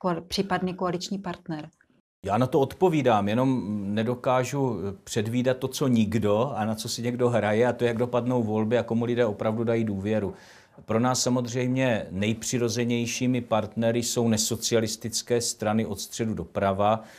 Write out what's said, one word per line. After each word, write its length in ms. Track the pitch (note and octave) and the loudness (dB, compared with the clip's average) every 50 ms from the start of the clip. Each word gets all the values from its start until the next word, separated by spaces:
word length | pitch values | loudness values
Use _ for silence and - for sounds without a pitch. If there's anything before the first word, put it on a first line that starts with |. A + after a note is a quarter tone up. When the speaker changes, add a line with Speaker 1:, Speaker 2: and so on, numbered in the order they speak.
| - | -4
Speaker 1:
koal-, 180 | F3+ E3+ E3 | -2 -2 -2
případný 520 | F3 - - G3+ F#3+ G3 F#3 F3 F#3 F#3 F3+ | -6 -4 -4 -4 -2 -2 -2 -2 -2 -4 -4
koaliční 440 | - F#3+ F3+ E3+ F3 - - G3+ | -2 -2 -2 -2 -4 -6 -6 -8
partner. 520 | G3 - F3+ F3 - _ - D#3+ D3+ D3+ D#3 - _ _ _ _ _ _ _ _ _ - | -8 -8 -10 -12 -10 _ -10 -10 -10 -10 -14 -20 _ _ _ _ _ _ _ _ _ -4
Speaker 2:
Já 120 | G2 G2+ | 0 2
na 100 | A2+ B2+ | 2 2
to 120 | - - C#3 | 2 4 2
odpovídám, 680 | C3+ - - - F#3 F3+ D#3+ D3 B2 B2 A2 G#2 G2 | 2 2 2 2 2 4 4 4 4 4 4 4 4
jenom 520 | G2+ A2 B2 C3 C3+ C3 A#2 F2 G2+ G#2+ G#2 G2 G2 G#2 | 2 2 2 2 2 0 0 -2 -4 -6 -4 -4 -2 -2
nedokážu 840 | A2 A2+ B2 B2 B2 - C3+ B2+ B2+ B2 A#2+ C#3 C#3+ C3+ B2 A2 E2+ F#2 G2 F#2 - - | 0 0 0 -2 -2 0 2 2 2 0 0 -2 -2 0 -2 -2 -4 -4 -6 -8 -10 -12
předvídat 540 | - - A#2 A2 A2+ A#2+ B2+ B2 B2+ B2+ | -4 -4 -2 -2 0 -2 0 2 0 0
to, 100 | - C3 | 0 -4
co 200 | C3 - - D3+ | -6 -4 -2 2
nikdo 640 | C3 A#2+ A2+ G#2+ G2 - A2+ G2+ G#2 G#2 G#2+ B2+ C#3+ A#2 | 4 4 4 4 2 2 2 2 2 2 2 2 0 -2
a 100 | G#2+ G#2 | -2 -2
na 100 | A2 A2 | -4 -4
co 140 | A2 - A2 | -4 -6 -8
si 120 | - A#2+ | -8 -4
někdo 280 | A#2 B2 B2 A#2+ B2 A#2+ | -4 -4 0 0 0 2
hraje, 380 | A#2+ G#2+ G2+ G#2+ G#2+ A2+ B2 | 2 2 2 2 4 4 4
a 60 | A#2+ - | 2 2
to, 120 | - A#2+ | 2 0
jak 120 | A#2 A#2 | 0 2
dopadnou 460 | A2 B2 B2 - A#2+ A#2 B2 B2+ B2 A2 | 0 -2 0 0 0 0 0 0 0 0
volby 340 | G#2 G#2+ A2 A2 A2 A#2+ | 0 0 0 0 2 2
a 60 | A#2 A2+ | 0 0
komu 220 | - A#2 A#2 A#2+ | 0 -2 0 0
lidé 200 | A#2+ A#2+ A#2+ A#2+ | 0 2 2 2
opravdu 380 | G#2+ G2 - A2 A2 A2 A#2 A2+ | 0 0 0 -2 -2 0 0 0
dají 200 | A#2 A#2 A#2 A2 | 0 0 0 0
důvěru. 500 | G#2+ G2 G2 G2 G#2+ A2 G#2+ G2+ F2 - - - - - - - _ _ - - | -2 -2 -2 -2 -2 0 0 -2 -4 -6 -10 -18 -20 -20 -20 -20 _ _ -16 -6
Pro 140 | - A2 A2+ | -2 0 2
nás 220 | B2 B2+ B2+ C3 | 2 2 2 0
samozřejmě 840 | - B2+ B2 B2+ B2 A#2 A#2+ C3 B2+ B2+ B2+ C3 C3 B2+ A2 G2 - - | 0 0 0 0 -2 -2 -2 -2 0 0 2 2 2 2 2 0 -2 -4
nejpřirozenějšími 1300 | F2+ F#2+ G#2 A2 A2 A2+ - - C3+ A#2 A#2+ A#2 G#2+ B2 A#2+ A#2+ A#2+ A#2 A#2+ A#2 - - C3 B2 B2+ B2 | -4 0 0 0 0 -2 -2 -4 -2 0 0 0 0 0 0 0 0 0 -2 -4 -4 -2 0 0 0 0
partnery 640 | A#2+ - A2 G#2+ G#2+ F#2+ - A2+ A#2 A#2 A#2 A#2+ A#2+ | 0 0 0 0 0 -2 -4 0 0 2 2 0 -2
jsou 240 | - - B2 A#2 | -2 -2 0 2
nesocialistické 1120 | A2+ A2 G#2+ - - A#2 G#2+ - - A#2+ A2 A2 A2 - - - G#2+ - - - - A#2+ A#2+ | 2 2 2 0 -2 -2 -4 -2 0 2 2 2 0 -4 -6 -8 -6 -6 -6 -2 -2 -2 0
strany 440 | A#2+ - - - G#2+ G#2+ G#2+ A2+ A2+ | 0 -4 -4 -2 -2 0 0 0 0
od 140 | - G2 - | -2 -6 -8
středu 340 | - - - - A#2 A2 G2+ | -10 -10 -6 -4 -4 -4 -4
doprava. 680 | F2 F2 - - G2+ G2 G2 G2 G2 G2+ G#2+ A2 A2 - - - | -6 -6 -6 -4 0 0 0 2 2 4 2 2 2 -2 -8 -20